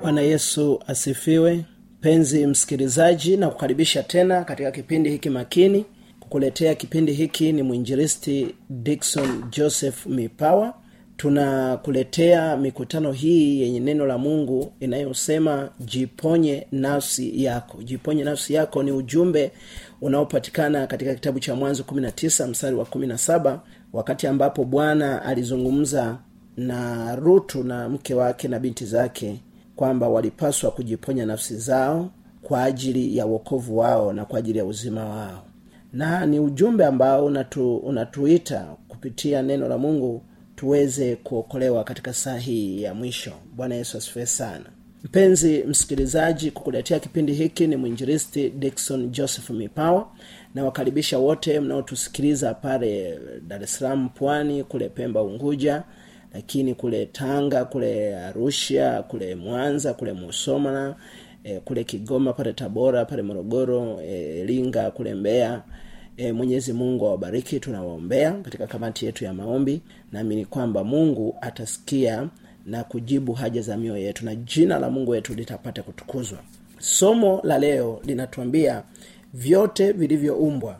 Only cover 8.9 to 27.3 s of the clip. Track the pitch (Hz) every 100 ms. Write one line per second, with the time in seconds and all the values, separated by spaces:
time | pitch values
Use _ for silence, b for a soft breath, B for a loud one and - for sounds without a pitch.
8.9 | 147 - 151 135 117 120 151 147 - 139
9.9 | - - 131 113 - 151 185 226 - B
10.9 | B B - 147 143 139 135 131 123 -
11.9 | 131 131 - 170 175 160 139 139 127 123
12.9 | 160 151 135 156 170 147 139 123 120 131
13.9 | 151 139 123 139 156 135 131 143 - 131
14.9 | 127 143 127 - 156 156 143 139 - 120
15.9 | 127 131 - 160 165 156 139 139 139 135
16.9 | 143 - - 127 - 131 120 - - 120
17.9 | 131 - 156 143 143 - 151 151 143 139
18.9 | 135 123 151 180 156 135 B B B B
19.9 | B 139 139 147 139 - - 147 147 131
20.9 | 135 131 127 143 131 135 127 139 139 135
21.9 | 139 123 - 160 - 127 117 139 123 117
22.9 | 131 135 117 - 170 143 127 B B B
23.9 | 113 110 135 151 135 139 147 127 135 151
24.9 | 151 143 131 - 127 120 127 127 139 139
25.9 | 143 117 120 - - - - 127 123 120
26.9 | 117 113 127 156